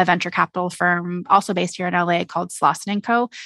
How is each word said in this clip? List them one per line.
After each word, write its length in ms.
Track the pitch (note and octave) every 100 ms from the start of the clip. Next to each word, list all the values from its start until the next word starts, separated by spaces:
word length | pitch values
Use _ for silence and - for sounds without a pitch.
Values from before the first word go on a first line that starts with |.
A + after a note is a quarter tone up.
a 40 |
venture 280 | F3+ F3+ F3+
capital 360 | F3+ E3+ F#3 F3+
firm 560 | - F3+ F3 F3 F3 -
also 260 | G3 G3+
based 220 | F3+ F3+ -
here 100 | F3+
in 80 |
L 160 | F3+ F3
A 140 | E3+
called 260 | F3 E3 F3
Slauson 380 | - D3+ D3+ -
and 160 | G3+
Co. 260 | A3 A#3+ A#3+ -